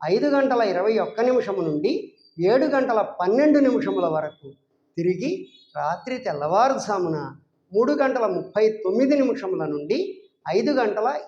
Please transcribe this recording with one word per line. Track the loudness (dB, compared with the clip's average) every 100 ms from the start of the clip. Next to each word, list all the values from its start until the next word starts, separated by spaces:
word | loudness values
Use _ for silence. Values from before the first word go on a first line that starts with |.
| -2
ఐదు | 0 2
గంటల | 2 2 2
ఇరవై | 2 2 2 0
ఒక్క | 0 0
నిమిషము | 2 2 0 -2
నుండి | -2 0 0 -2 -6 -16 _ -2
ఏడు | 2 4 2
గంటల | 0 0 0
పన్నెండు | -2 -2 0 4 4 4
నిమిషముల | 4 2 0 -2 -2
వరకు, | -2 -4 -10 -20 -20 _ _ _ -4
తిరిగి | -2 -2 -4 -6 -10 -20 _ -6
రాత్రి | -4 -4 -6 -6
తెల్లవారుజామున | -4 -4 0 2 2 2 -2 -2 -2 -4 -6 -12 _ _ _
మూడు | 0 2
గంటల | 2 0 0 -2
ముప్పై | -2 -4 0 2
తొమ్మిది | 0 -2 2 2 4
నిమిషముల | 2 -2 -4 -4 -4
నుండి | -4 -2 -2 -4 -10 -20 _ -2
ఐదు | 0 2
గంటల | 2 0 0 -2 -2